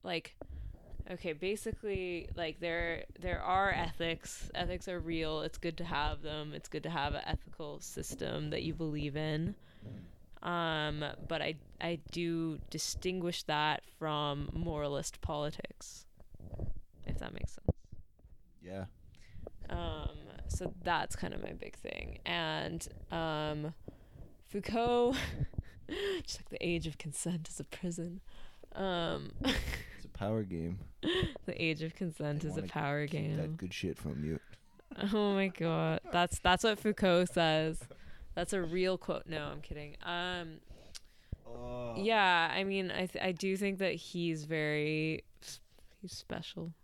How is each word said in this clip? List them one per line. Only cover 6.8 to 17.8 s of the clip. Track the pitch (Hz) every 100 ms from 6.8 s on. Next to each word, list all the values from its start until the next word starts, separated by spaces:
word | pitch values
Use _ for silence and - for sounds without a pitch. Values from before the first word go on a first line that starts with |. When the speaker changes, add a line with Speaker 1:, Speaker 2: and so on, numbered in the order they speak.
Speaker 1:
to | 156
have | 165 143
an | 143 -
ethical | 160 - - 151 147
system | - - - - - - 151
that | -
you | 156
believe | 156 160 151 147 143
in. | 156 151 165 104 - - 107 101 90 - - -
Um, | - 175 165 156 151 151 151 - 156
but | 165
I, | 143 156 - -
I | 165 170 -
do | 175 170 165 165 160 -
distinguish | 160 - - 185 185 175 165
that | - 151 151 147 - -
from | 160 151 147 143 143
moralist | 165 170 151 147 139 143 -
politics, | - 151 147 151 - - - - - - - - - - - - - - -
if | -
that | -
makes | - -
sense. | - - -